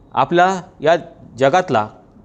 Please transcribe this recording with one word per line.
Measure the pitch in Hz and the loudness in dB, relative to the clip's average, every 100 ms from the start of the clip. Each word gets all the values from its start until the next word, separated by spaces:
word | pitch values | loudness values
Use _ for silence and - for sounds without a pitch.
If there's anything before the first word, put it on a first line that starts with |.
| _ | _
आपला | - 139 175 185 185 - - | -4 0 2 2 0 -10 -4
या | 143 175 - - - 117 | 0 0 -2 -20 -16 -2
जगातला | 135 175 180 117 107 - _ - | 0 0 0 -2 -4 -10 _ -20